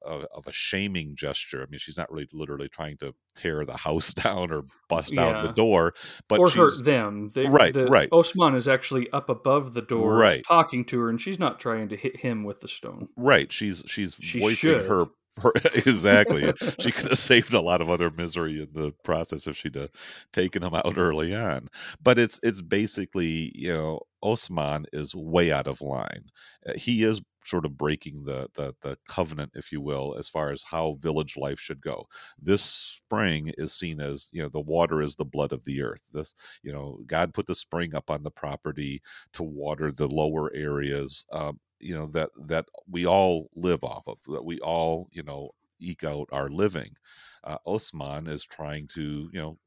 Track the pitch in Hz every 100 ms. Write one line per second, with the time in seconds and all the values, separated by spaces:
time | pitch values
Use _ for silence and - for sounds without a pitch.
0 | - 76 73 - - - - 196 101 92
1 | 76 69 73 69 - 67 67 73 - 78
2 | - 78 73 78 73 71 69 - 76 73
3 | 67 - _ - 87 76 69 64 78 80
4 | - - 107 95 90 78 69 _ - 82
5 | 80 139 82 107 107 113 113 92 85 -
6 | - - - 107 180 156 156 135 131 131
7 | 104 104 107 131 139 139 90 135 127 139
8 | 143 165 165 185 165 131 127 131 - 135
9 | 120 139 - 120 131 143 131 120 113 113
10 | 110 113 104 67 - 170 160 123 123 123
11 | 117 117 196 185 151 - 120 110 107 104
12 | 135 - 127 113 104 - - - 57 -
13 | 98 - 127 107 69 - 104 85 - -
14 | 95 - - 120 107 113 156 135 95 95
15 | 85 _ _ - 120 - 165 120 135 107
16 | 98 104 107 73 71 - 240 - 120 -
17 | - 127 - 120 - 110 85 87 82 87
18 | 85 80 85 85 80 76 73 76 76 -
19 | - 82 82 76 80 73 73 67 71 -
20 | - - - - 92 101 87 82 85 87
21 | 90 78 82 104 107 67 62 - - -
22 | 123 123 113 - 117 95 82 98 110 -
23 | 92 95 82 80 80 - 80 80 78 80
24 | - _ 104 113 - 85 73 76 76 76
25 | 73 90 80 87 85 71 67 67 71 65
26 | 50 50 - _ - _ - - - 113
27 | 110 107 - _ - 90 78 69 76 76
28 | 78 71 69 65 65 - 69 - 71 67
29 | - - 80 76 71 - - 76 71 69
30 | 69 - - 80 73 71 - 82 80 71
31 | 80 76 73 - 71 71 - 67 73 -
32 | - - - _ 73 101 - - - -
33 | _ 107 98 78 78 - 78 - 85 76
34 | 71 71 - 85 73 76 73 82 85 78
35 | 73 - 69 71 71 64 71 69 64 -
36 | _ 76 78 - - - - 71 69 -
37 | 62 80 85 104 95 87 - 85 85 76
38 | - 73 76 - 71 69 76 71 71 67
39 | - - - - 82 73 73 76 76 69
40 | 71 76 78 78 76 73 73 71 69 69
41 | 67 - - 78 76 76 _ _ 85 82
42 | 76 80 76 58 76 80 - - - 90
43 | 87 98 92 82 78 82 90 82 62 -
44 | - - - 73 80 85 80 85 82 82
45 | - 87 73 71 71 - _ _ 90 85
46 | 78 73 - 69 69 78 104 85 - -
47 | _ - - _ - 76 85 107 - 80
48 | 71 73 80 73 - - 76 76 73 82
49 | 76 73 82 90 78 82